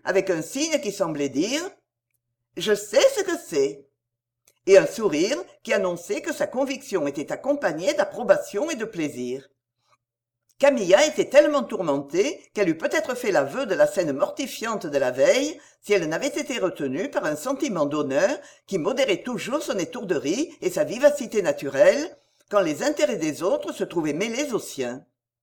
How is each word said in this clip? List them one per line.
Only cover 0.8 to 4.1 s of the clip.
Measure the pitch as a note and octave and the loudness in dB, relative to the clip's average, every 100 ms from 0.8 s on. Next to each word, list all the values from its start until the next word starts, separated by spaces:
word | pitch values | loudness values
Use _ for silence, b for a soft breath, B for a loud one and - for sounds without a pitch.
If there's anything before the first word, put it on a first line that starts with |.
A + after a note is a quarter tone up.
| G#3 | -2
semblait | G3 E3+ D3+ C#3+ | -4 -4 -2 -4
dire : « | B2 G3 C#4+ F4+ - _ _ _ _ _ _ _ - | -2 0 -2 -4 -12 _ _ _ _ _ _ _ -6
Je | F3 G3+ | 0 0
sais | - B3+ C5 A#4+ | 2 4 4 4
ce | |
que | F#4 E4+ | -2 -4
c'est », | - D3+ C3+ - - _ _ | -2 0 0 -2 -20 _ _